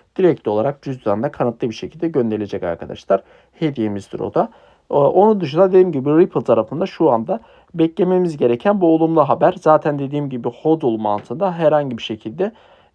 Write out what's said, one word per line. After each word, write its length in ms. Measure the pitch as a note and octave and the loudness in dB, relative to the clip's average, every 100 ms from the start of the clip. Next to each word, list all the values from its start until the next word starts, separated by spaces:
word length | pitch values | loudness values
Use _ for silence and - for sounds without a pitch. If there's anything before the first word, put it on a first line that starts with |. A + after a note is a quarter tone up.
| _ - | _ 0
Direkt 320 | F3+ - A2+ | 2 2 -2
olarak 340 | G#2 C3+ C#3 | -2 -2 -4
cüzdanına 480 | C#3+ B2+ G#2+ G2+ C#3+ | -8 -6 -4 -2 -4
kanıtlı 380 | - B2 A2+ B2 | -4 -4 -2 -6
bir 60 | |
şekilde 340 | A2 F#2 D#3+ E3 | -6 -12 -8 -4
gönderilecek 540 | D3+ A2+ G#2+ G2+ G2 | -2 -2 -2 -6 -6
arkadaşlar. 600 | F2+ E2+ - - - G3 - _ _ | -6 -6 -10 -10 -2 -2 -2 _ _
Hediyemizdir 680 | _ D#3+ C3+ G#2+ G2+ - - | _ -4 -2 -4 -6 -8 -10
o 140 | G#2 | -4
da. 160 | D#3+ A#3 - _ _ - | -2 -4 -6 _ _ -4
O-, 180 | C#3+ C#3+ | 2 2
onun 320 | F3+ G#3+ G#3 | 4 4 2
dışında 280 | D#3 D#3 F#3+ | 0 2 4
dediğim 240 | F#3 F#3 | 4 4
gibi 180 | C#3+ C#3 | 2 2
Ripple 340 | D#3 F#3 D3 | 2 2 0
tarafında 420 | B2+ A2+ A2 C#3 G3 | 0 0 0 -4 -6
şu 240 | - D#3 | 0 2
anda 300 | A#2 A#2+ A3 - _ _ | 2 0 -6 -8 _ _
beklememiz 640 | E3 E3 E3 F3+ F#3 F3+ D3 | -2 0 0 0 2 0 0
gereken 440 | B2 A#2+ G3+ G#3 | 0 0 0 2
bu 140 | E3+ | 2
olumlu 340 | D#3+ D#3+ D#3+ C#3 | 2 2 2 2
haber. 260 | A#2 D#3+ F3+ | 2 2 2
Zaten 380 | D#3+ D3+ D#3 C#3+ | 2 2 2 -4
dediğim 320 | C3+ C#3+ C#3+ | -4 -4 -4
gibi 180 | B2+ A#2+ | -6 -6
HODL 520 | - D#3 D#3+ C3+ A2 | -4 0 0 0 -2
mantığında 520 | G#2+ G#2 - B2+ F#3+ | -2 -4 -6 -4 -4
herhangi 460 | E3+ D#3 D3+ C#3+ A2+ | 0 2 2 0 -6
bir 40 | |
şekilde, 500 | - G#2+ A2 D#3 G3+ - _ _ _ | -10 -10 -10 -6 -6 -6 _ _ _